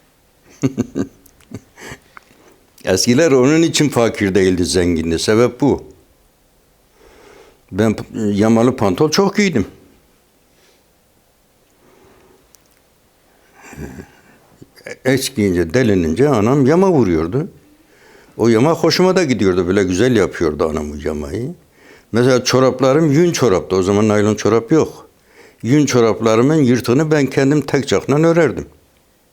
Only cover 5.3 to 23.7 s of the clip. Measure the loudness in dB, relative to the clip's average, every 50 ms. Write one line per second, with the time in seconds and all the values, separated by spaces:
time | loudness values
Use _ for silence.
5.3 | 2 2 2 0 0 -2 0 0 0 -2 -6 -16 -20 _ _ _ _ _ _ _
6.3 | _ _ _ _ _ _ _ _ _ _ _ _ _ _ _ -20 -20 -20 -20 -20
7.3 | -20 -20 -20 -20 _ _ _ -10 -4 -2 0 0 -2 -4 -8 -12 -8 -6 -4 -2
8.3 | 0 0 2 2 4 4 2 0 0 0 -2 -2 0 0 -2 0 2 0 0 0
9.3 | 0 0 -2 0 0 -2 -4 -6 -10 -20 -20 _ _ _ _ _ _ _ _ _
10.3 | _ _ _ _ _ _ _ _ _ _ _ _ _ _ _ _ _ _ _ _
11.3 | _ _ _ _ _ _ _ _ _ _ _ _ _ _ _ _ _ _ _ _
12.3 | _ _ _ _ _ -20 _ _ _ _ _ _ _ _ _ _ _ _ _ _
13.3 | _ _ _ _ _ _ -20 -20 -18 -16 -16 -16 -16 -18 -20 -20 _ _ _ _
14.3 | _ _ _ _ _ _ -20 _ _ -20 -18 -18 -16 -8 -2 -2 -2 -2 -2 -6
15.3 | -4 -2 -2 0 0 0 -2 -2 0 0 0 2 0 0 0 -2 0 0 0 0
16.3 | 2 0 0 0 2 2 2 2 2 2 2 2 2 2 2 2 0 -2 -2 -2
17.3 | -4 -6 -6 -8 -12 -20 _ _ _ _ _ _ _ _ _ -20 -20 -20 -20 _
18.3 | -6 -2 0 2 2 2 2 0 0 0 0 0 2 2 0 2 2 0 0 -2
19.3 | -2 0 0 0 0 0 0 0 0 0 0 0 0 0 0 2 2 2 0 0
20.3 | -2 -2 -4 -2 -2 -2 -2 -2 -2 -6 -6 -8 -10 -8 -8 -8 -8 -6 -8 -8
21.3 | -8 -8 -8 -10 -12 -16 _ _ _ _ _ -20 -20 -20 _ -6 -2 0 2 2
22.3 | 2 0 0 0 0 2 2 2 0 0 0 2 2 2 2 2 2 2 2 0
23.3 | 0 0 0 0 0 0 -2 -2